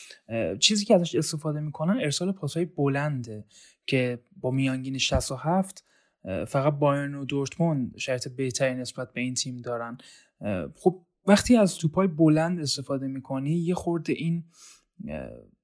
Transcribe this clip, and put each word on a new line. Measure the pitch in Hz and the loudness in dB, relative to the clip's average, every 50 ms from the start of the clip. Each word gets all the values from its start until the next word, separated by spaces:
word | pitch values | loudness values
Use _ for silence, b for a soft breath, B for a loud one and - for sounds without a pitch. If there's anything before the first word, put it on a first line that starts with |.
| B B B B B B | B B B B B B
اه، | 113 117 104 82 95 | -4 -2 -2 -2 0
چیزی | - - - 220 208 202 | 2 2 2 2 2 4
که | - 220 | 6 6
ازش | 180 175 160 - | 6 6 4 0
استفاده | 139 156 - 160 147 147 156 147 151 | 0 0 0 -2 -4 -4 -4 -4 -4
می‌کنن | 151 151 143 - 156 170 208 262 | -4 -6 -6 -2 0 0 0 0
ارسال | - 147 139 - 175 190 196 | 0 -2 -2 0 -2 -2 -2
پاسای | 190 - 139 - 165 175 | -2 -4 -4 -2 -2 -4
بلنده | 156 - - 139 139 135 139 147 151 147 127 117 113 107 107 104 b b b b b b b _ | -4 -2 0 0 2 2 0 0 -2 -2 -4 -6 -8 -10 -12 -12 b b b b b b b _
که | - 135 131 127 123 123 120 - _ - | -2 0 0 0 0 -2 -6 -10 _ -12
با | - - 127 | -6 -2 0
میانگین | 127 135 135 135 131 131 131 135 135 127 | 0 2 2 0 0 -2 -6 -6 -4 -2
شصت | - - 143 127 - - 135 | 0 0 2 0 0 -2 -6
و | |
هفت، | 123 127 156 175 190 190 190 - - - _ _ _ _ _ _ _ - | -4 -2 0 0 0 0 -2 -6 -18 -20 _ _ _ _ _ _ _ -10
اه، | - 95 80 90 | -6 -6 -6 -4
فقط | - - 139 131 151 147 | -2 0 0 2 2 2
بایرن | 143 147 143 139 143 143 143 143 | 2 2 2 2 2 -2 -4 -6
و | 139 139 | -8 -6
دورتموند | 127 139 139 139 131 - - 170 170 156 139 123 113 110 - | -4 -2 -2 -2 -2 -2 0 0 2 2 0 -2 -2 -4 -6
شرط | - - 127 123 - 127 | -4 -4 -4 -4 -4 -6
بهتری | 123 127 135 127 120 - 139 131 127 | -6 -4 -4 -2 0 0 0 0 0
نسبت | 127 123 - - - 127 - - | -2 -6 -8 -8 -10 -10 -8 -6
به | 123 | -4
این | 123 127 127 | -4 -4 -2
تیم | - - 131 123 | -4 -4 -6 -6
دارن. | 123 120 123 120 117 117 117 120 139 B B B B B B B B | -8 -6 -6 -6 -4 -6 -8 -10 -12 B B B B B B B B
اه، | 104 104 90 90 76 67 - | -6 -4 -2 -2 -4 -6 -4
خب | - - 185 170 - _ _ _ _ - | 0 2 2 2 0 _ _ _ _ 4
وقتی | 190 202 202 - - 247 | 6 6 6 8 6 6
از | 226 202 175 - - | 6 6 6 4 2
توپای | - 151 - 185 190 | -2 0 2 2 0
بلند | 196 156 147 165 156 151 156 160 170 180 170 | 2 4 6 6 6 6 6 4 0 -2 -4
استفاده | 151 131 - 143 135 - 139 131 135 | -4 -4 -4 -6 -4 -4 -4 -4 -4
می‌کنی، | 135 135 135 131 - 135 135 139 147 165 175 | -4 -6 -8 -8 -6 -6 -4 -2 0 0 0
یه | 165 170 180 | 0 0 -2
خورده | - - 175 170 165 160 - 143 | -2 -2 -2 -2 -2 -2 -2 -4
این، | 139 160 165 170 170 160 B B B B B B B B B _ - - - | -2 -2 -2 -2 -2 -4 B B B B B B B B B _ -14 -12 -8
اه، | 76 73 64 52 57 58 50 - _ _ | -8 -8 -8 -10 -12 -16 -20 -20 _ _